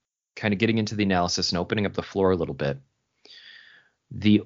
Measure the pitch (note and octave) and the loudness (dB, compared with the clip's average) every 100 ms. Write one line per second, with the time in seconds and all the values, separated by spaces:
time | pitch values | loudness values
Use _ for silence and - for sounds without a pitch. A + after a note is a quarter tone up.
0 | _ _ _ - A2 G2 A2+ A2+ G#2+ G#2 | _ _ _ -6 -2 0 2 0 -2 -2
1 | G2+ F#2 F2+ - F2 F2+ E2+ A2 G2 - | 0 2 2 -2 -2 -2 -2 -2 -2 -4
2 | - G2 F#2+ F#2 D2+ C#2 C#2+ C#2 - _ | -6 0 2 2 -2 -4 -4 -4 -12 _
3 | _ _ - - - - - - _ _ | _ _ -20 -20 -20 -20 -20 -20 _ _
4 | _ F#2+ G#2 G#2 | _ -2 4 4